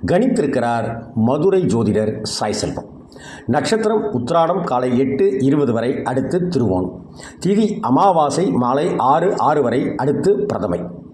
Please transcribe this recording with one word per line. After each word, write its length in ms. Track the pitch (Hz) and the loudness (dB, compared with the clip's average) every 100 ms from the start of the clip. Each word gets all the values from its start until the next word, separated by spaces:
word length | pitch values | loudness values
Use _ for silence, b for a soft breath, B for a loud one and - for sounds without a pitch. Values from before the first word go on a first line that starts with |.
| - | 0
கணித்திருக்கிறார் 800 | 175 247 - 143 131 117 117 117 - - - | 2 2 0 0 0 0 -2 -4 -8 -8 0
மதுரை 460 | 110 143 175 190 | 0 2 2 2
ஜோதிடர் 520 | 170 113 110 104 107 - | 2 0 2 0 0 -4
சாய் 360 | - - 110 104 | -6 -4 -4 -2
செல்வம். 280 | 87 - - - - B B B B | -4 -6 -12 -18 -20 B B B B
நட்சத்திரம் 580 | 135 139 220 214 220 - | 0 2 0 2 0 0
உத்திராடம் 520 | 123 120 170 165 185 | -4 0 2 2 0
காலை 260 | - 123 127 120 | 0 -2 0 0
எட்டு 300 | 135 - 139 131 | 0 2 0 2
இருபது 340 | 127 147 139 | 2 2 2
வரை, 180 | 113 117 139 | 0 -2 -2
அடுத்து 360 | - 131 113 180 | -2 -2 -2 -2
திருவோணம். 580 | 175 202 113 92 92 - - B B B | -2 0 0 0 -2 -8 -18 B B B
திதி 280 | 175 202 214 226 | 0 2 2 0
அமாவாசை 640 | 113 135 196 170 147 139 135 | 0 4 4 4 2 2 0
மாலை 360 | 120 123 139 170 - | 0 0 0 0 0
ஆறு 320 | 123 151 180 208 | 2 4 2 0
ஆறு 260 | 120 151 | 2 2
வரை, 180 | 123 120 175 - | 2 0 -2 -2
அடுத்து 380 | 120 143 185 208 - | -2 0 2 0 0
பிரதமை. 360 | - 95 87 - - - | -2 -2 -4 -6 -12 -18